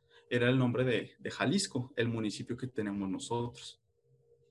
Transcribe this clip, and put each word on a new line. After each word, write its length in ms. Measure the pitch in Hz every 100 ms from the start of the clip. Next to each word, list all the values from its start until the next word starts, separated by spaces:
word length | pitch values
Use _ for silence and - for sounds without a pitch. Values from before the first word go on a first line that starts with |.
| _ - -
era 180 | 120 120
el 100 | 131
nombre 280 | 123 120 127
de, 260 | 110 92 -
de 120 | -
Jalisco, 600 | - 104 190 - 131 123 -
el 100 | 117
municipio 480 | 113 110 - 120 117
que 120 | 127
tenemos 420 | - 104 101 98
nosotros. 720 | 92 - 120 120 - - - _ _ _ _ _ _ _